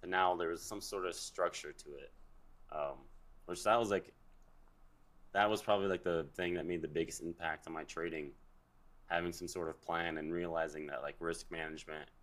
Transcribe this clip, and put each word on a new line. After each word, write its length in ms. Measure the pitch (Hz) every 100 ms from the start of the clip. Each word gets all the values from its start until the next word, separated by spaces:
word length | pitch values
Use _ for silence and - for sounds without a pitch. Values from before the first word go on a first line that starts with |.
And 80 | 87
now 260 | 92 92 87
there 120 | 85
was 140 | 82
some 180 | - 104
sort 260 | - 101 92
of 80 |
structure 580 | 82 - - 87 - 73
to 220 | 73 -
it. 180 | 71 67 - - - - - -
Um, 280 | 76 71 69 - - - - -
which 180 | 90
that 120 | 104 117
was, 140 | 113
like, 240 | 98 - - - - - - - - - - - - -
that 160 | 98 104
was 140 | 107
probably, 260 | - 104 98
like, 140 | 90
the 260 | - 82 73
thing 200 | - 87
that 120 | 87 80
made 160 | 87
the 60 | 78
biggest 340 | 76 82 -
impact 440 | 82 85 82 78 -
on 60 |
my 120 | 80
trading, 480 | 73 - 82 80 73 - - - _ - - - -
having 260 | 85 87
some 160 | 85 87
sort 220 | 92 82
of 100 | 78
plan 360 | - 85 85 78
and 140 | 78
realizing 540 | 85 87 82 80 76 76
that, 140 | 71
like, 140 | 73 71
risk 300 | 85 85 -
management 600 | 82 80 78 - 78 71 -